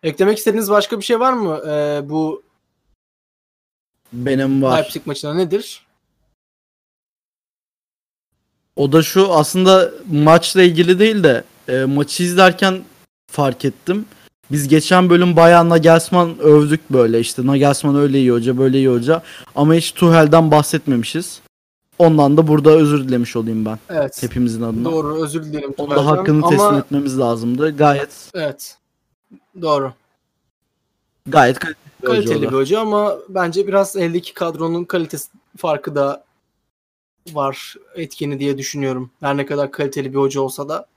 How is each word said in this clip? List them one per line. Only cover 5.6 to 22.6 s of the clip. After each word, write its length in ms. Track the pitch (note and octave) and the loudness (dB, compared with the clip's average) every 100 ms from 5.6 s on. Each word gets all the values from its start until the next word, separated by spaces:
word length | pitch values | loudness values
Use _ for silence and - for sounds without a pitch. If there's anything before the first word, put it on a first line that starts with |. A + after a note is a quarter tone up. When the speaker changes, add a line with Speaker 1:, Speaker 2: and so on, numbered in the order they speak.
| A#3 - _ _ _ _ _ _ _ _ _ _ _ _ _ _ _ _ _ _ _ _ _ _ _ _ _ _ _ _ _ - | -8 -20 _ _ _ _ _ _ _ _ _ _ _ _ _ _ _ _ _ _ _ _ _ _ _ _ _ _ _ _ _ -4
Speaker 2:
O 160 | C#3+ | 2
da 100 | D3+ | 2
şu, 300 | D#3 F#3+ G3 | 2 0 2
aslında 580 | E3 D3+ F#3 F#3 F#3+ E3+ - - | 2 0 0 4 4 4 -4 -6
maçla 520 | D3 D3+ E3+ E3 F#3+ | 0 6 4 4 4
ilgili 360 | F3+ E3 F3 F3+ | 4 4 2 4
değil 240 | G#3+ G#3+ | 2 2
de, 200 | D#3+ A#2 - _ - | 2 0 -4 _ -6
e, 160 | C3 | -4
maçı 380 | C3+ C#3 C#3+ - | -2 -2 -4 -4
izlerken 600 | F3 F3 F#3 F3+ G3 F#3 - _ _ _ _ | -4 4 4 4 -2 -4 -10 _ _ _ _
fark 340 | - C#3 B2 | -4 -4 -2
ettim. 420 | C#3 - - G3 G#3+ _ _ _ _ | -6 -8 -6 -6 -6 _ _ _ _
Biz 180 | D3 C#3+ | -6 2
geçen 420 | D#3 D3+ F#3 F3+ | 0 4 2 4
bölüm 260 | F3 F3+ E3 | 4 4 6
bayağı 320 | E3 E3+ E3+ | 6 6 4
Nagelsmann 720 | E3+ D#3+ E3 E3 F#3 E3+ E3 | 4 6 4 2 0 0 0
övdük 520 | D#3 D3+ D3+ D#3 _ | 6 6 4 -2 _
böyle. 300 | C3 A#2 A#2 | 0 2 2
İşte 260 | A#2 - B2+ | -2 -4 -2
Nagelsmann 500 | C#3 C#3+ C#3 D3+ C#3+ | 2 2 0 0 0
öyle 220 | C#3+ C3+ | 2 2
iyi 120 | B2+ | 2
hoca, 260 | A#2+ A#2 B2 | 0 -2 0
böyle 200 | C3+ C3+ | 0 2
iyi 100 | C3 | 2
hoca. 340 | A#2+ A#2+ E3 - - - | 0 0 -2 -4 -20 -12
Ama 200 | - D3 | -2 2
hiç 180 | E3 D#3+ | 2 0
Tuchel'den 580 | - F3 E3 D#3 D#3+ D#3+ | 0 4 4 6 4 4
bahsetmemişiz. 880 | D3+ D3 D#3+ - B2 A2+ D#3+ F3 - _ _ _ _ _ _ | 2 2 -4 -2 -4 -4 -8 -10 -16 _ _ _ _ _ _
Ondan 380 | E3+ D#3 C#3+ D3 | 4 6 4 4
da 100 | D#3+ | 4
burada 220 | D3+ | 4